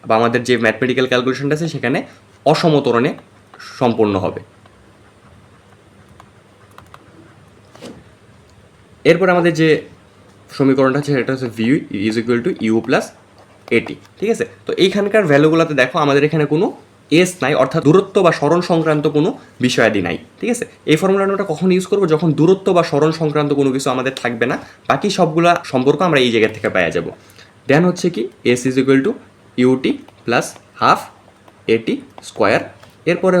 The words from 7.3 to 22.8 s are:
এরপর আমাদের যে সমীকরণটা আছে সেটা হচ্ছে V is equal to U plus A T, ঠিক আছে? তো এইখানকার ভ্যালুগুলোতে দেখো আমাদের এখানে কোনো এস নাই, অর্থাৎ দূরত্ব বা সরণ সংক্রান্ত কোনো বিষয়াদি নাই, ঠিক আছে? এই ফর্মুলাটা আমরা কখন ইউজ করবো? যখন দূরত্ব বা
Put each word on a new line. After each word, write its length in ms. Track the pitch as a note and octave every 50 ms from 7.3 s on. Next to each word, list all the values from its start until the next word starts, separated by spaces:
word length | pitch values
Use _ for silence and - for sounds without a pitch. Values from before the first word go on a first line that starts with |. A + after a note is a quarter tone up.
| - - - _ _ _ _ _ _ - D#3+ - - - - - - _ _ _ - _ _ _ _ _ _ _ _ _ _ _ - _ - -
এরপর 160 | E3+ F3 F#3+ F3+ F3+
আমাদের 180 | F3 E3+ F3 E3 D3+
যে 80 | D#3+ D#3+ D3+ - - - - - - _ _ _ - - _ _ - - - -
সমীকরণটা 420 | C#3 C3+ C3+ C3+ C3 C3 C3 C#3+
আছে 100 | C#3+ C#3+ C#3+ B2+
সেটা 140 | A2+ B2 C3+
হচ্ছে 160 | B2+ C3 A#2 G#2+ A2+
V 20 | A2 A#2+ C#3+ E3+ - - - G2+ G2 A2
is 60 | G#2+ A#2
equal 180 | A2+ A#2+ A#2+ A#2+ A#2+
to 60 | F#3 F#3+ - - A2 A2
U 20 | A2+ A2+
plus 200 | A#2+ C#3+ G3+ A3+ - - - _ _ _ - - _ _ _ - - B2 A2+
A 20 | - -
T, 20 | - - - - _ -
ঠিক 100 | F#3+ G#3+ A3+
আছে? 100 | - - - - - -
তো 60 | - - - F3
এইখানকার 400 | F#3+ F#3 G3+ G3+ G#3 G#3 A3 G3 D#3
ভ্যালুগুলোতে 420 | C#3+ C#3+ D3 D#3 D#3+ E3 D#3 D3+ D3+ C3
দেখো 140 | B2+ B2+ - E3+ D3
আমাদের 180 | C#3+ C#3 C#3+ C#3+ D3+
এখানে 160 | E3 D#3 D3 C#3+ D3+
কোনো 140 | D#3+ G#3 D#4+ - - - _ _ _ _ - D3 E3
এস 100 | F3+ F3+ - - C3
নাই, 100 | C3+ D3+ B2+ C3+
অর্থাৎ 180 | - - D#3+ C3 C#3+
দূরত্ব 280 | D#3+ F#3+ G3 - - G#3 F#3
বা 60 | E3 D3 -
সরণ 220 | C#3+ D3 E3+ F3 F3 -
সংক্রান্ত 360 | F3+ E3 D#3 D#3+ D3+ D3+ C#3+ D#3 C#3+
কোনো 140 | D3 D#3 G#3 C#4 - - - - - B2+
বিষয়াদি 380 | B2 - C#3+ A#2 G#2+ G#2+ G2+ F2+ E2+
নাই, 100 | E2+ - - - _ -
ঠিক 100 | G3 A3+ A#3
আছে? 100 | - - - - - - -
এই 60 | D3+ D#3+
ফর্মুলাটা 300 | F#3+ F#3+ F#3+ G3 G3 G3 G3
আমরা 140 | G3 G3+ -
কখন 160 | D#3 D3+ F3+ F#3 F3+
ইউজ 100 | F#3 F#3 -
করবো? 140 | G#3 G3+ G3 D#3 D#3
যখন 160 | D3+ F3 E3 C#3+ -
দূরত্ব 280 | D3+ E3+ F#3+ F#3+ - G3+ F#3+
বা 60 | E3+